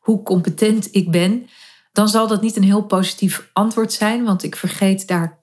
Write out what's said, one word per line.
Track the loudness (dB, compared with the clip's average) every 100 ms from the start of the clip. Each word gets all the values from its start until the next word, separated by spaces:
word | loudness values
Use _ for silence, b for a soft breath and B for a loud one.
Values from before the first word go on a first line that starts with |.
hoe | 0 -2
competent | 0 0 0 0 0 0 0
ik | -2 0
ben, | 0 2 -2 -6 B B B B
dan | 0 2
zal | 2 0
dat | 0
niet | -2 2
een |
heel | 4 4
positief | 2 0 0 0 -2 -2 -4
antwoord | -2 0 0 -2
zijn, | 0 -2 0
want | 0 -2
ik | -2 -6
vergeet | -6 0 0 0 -2
daar | -4 -4 -8